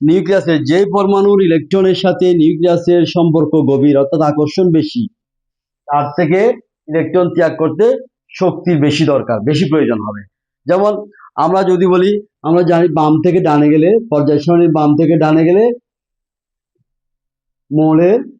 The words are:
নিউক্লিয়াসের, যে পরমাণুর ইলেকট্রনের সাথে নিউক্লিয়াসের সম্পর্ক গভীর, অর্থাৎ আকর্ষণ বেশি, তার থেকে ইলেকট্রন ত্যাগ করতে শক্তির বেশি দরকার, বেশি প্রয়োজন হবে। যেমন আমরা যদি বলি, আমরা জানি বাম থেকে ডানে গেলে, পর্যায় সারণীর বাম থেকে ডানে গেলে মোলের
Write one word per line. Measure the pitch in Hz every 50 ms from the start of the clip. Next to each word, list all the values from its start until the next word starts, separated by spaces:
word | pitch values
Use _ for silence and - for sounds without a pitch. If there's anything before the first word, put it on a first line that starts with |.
নিউক্লিয়াসের, | 147 151 165 190 165 170 196 190 131 165 165 151 131
যে | 127 160 185 202 202 196
পরমাণুর | 202 196 196 196 196 196 202 202 196
ইলেকট্রনের | 196 170 165 160 156 - 190 196 190 190 185
সাথে | - - 185 175 180 185 180 175
নিউক্লিয়াসের | 170 151 160 160 156 170 175 170 170 170 175 175 175 165
সম্পর্ক | 165 - 170 170 170 147 165 156 151
গভীর, | 160 160 143 127 139 135 135 147 143 135
অর্থাৎ | 139 139 - 156
আকর্ষণ | 156 147 151 151 151 151 - - 185 180
বেশি, | 165 160 - - - 120 110 - - _ _ _ _ _ _ _ _ _ _ _ _ _ _
তার | - 143 143 143 143 135
থেকে | 170 180 147 170 190 208 240 247 - - _ _ _ _ -
ইলেকট্রন | 151 165 156 151 151 180 180 170
ত্যাগ | 175 175 170 156 123 -
করতে | 160 156 151 156 208 240 262 262 - - _ _ _ _
শক্তির | - - 190 180 165 170 165 175 175 147
বেশি | 139 147 143 151 160
দরকার, | 147 143 131 113 - 113 107
বেশি | 101 127 151 135 185 139
প্রয়োজন | 151 156 131 117 120 107
হবে। | 104 110 104 101 101 - _ _ _ _ _ _ _
যেমন | 135 175 190 202 208 208 208 208 - _ _ - - _
আমরা | 139 143 165 185 190
যদি | 190 180 185 175 190
বলি, | 185 180 180 185 202 208 208 208 _ _ _
আমরা | - 151 165 175
জানি | 180 165 175 170 175 170
বাম | 147 156 156 151 156 151 156
থেকে | 180 165 185
ডানে | 170 165 147 147 147 147
গেলে, | 151 156 160 180 220 226 226 -
পর্যায় | 151 147 139 143 151 143
সারণীর | 143 156 170 170 175 165
বাম | 151 156 151 147 147
থেকে | 151 165 147 170 151
ডানে | 156 156 156 160 165
গেলে | 165 180 202 226 247 240 240 _ _ _ _ _ _ _ _ _ _ _ _ _ _ _ _ _ _ _ _ _ _ _ _ _ _ _ _ _ _ _ _ _ _ _ _ _ -
মোলের | 143 156 156 156 156 156 175 180 214 254 - - -